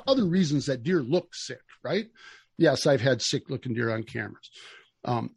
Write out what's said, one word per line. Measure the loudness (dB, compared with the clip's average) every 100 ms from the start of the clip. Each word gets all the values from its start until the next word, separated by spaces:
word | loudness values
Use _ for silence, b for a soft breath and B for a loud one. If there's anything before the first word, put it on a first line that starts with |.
| 0
other | 2
reasons | 2 2 2 0 -2
that | -4
deer | 0 0
look | 0 -2 -2
sick, | -10 -12 -14 _ _
right? | -4 -4 -4 B B B B 2
Yes, | 4 4 4
I've | 4
had | 4 2
sick | 0 -4 -4
looking | -8 -6
deer | -2 -2
on | -2
cameras. | -6 -8 -8 -12 -20 B B B B _
Um, | -4 -4 -4